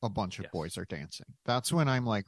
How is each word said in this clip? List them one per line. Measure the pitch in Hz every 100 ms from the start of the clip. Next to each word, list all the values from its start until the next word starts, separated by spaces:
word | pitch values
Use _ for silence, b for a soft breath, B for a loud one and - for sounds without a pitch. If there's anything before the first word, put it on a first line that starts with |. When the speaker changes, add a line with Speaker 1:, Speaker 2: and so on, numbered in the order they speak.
Speaker 1:
a | 113
bunch | 101 92 -
of |
Speaker 2:
Yes. | -
Speaker 1:
boys | 87 80 -
are | 87
dancing. | 82 73 - - -
That's | - 123 -
when | 170 143
I'm, | 131 120
like, | 107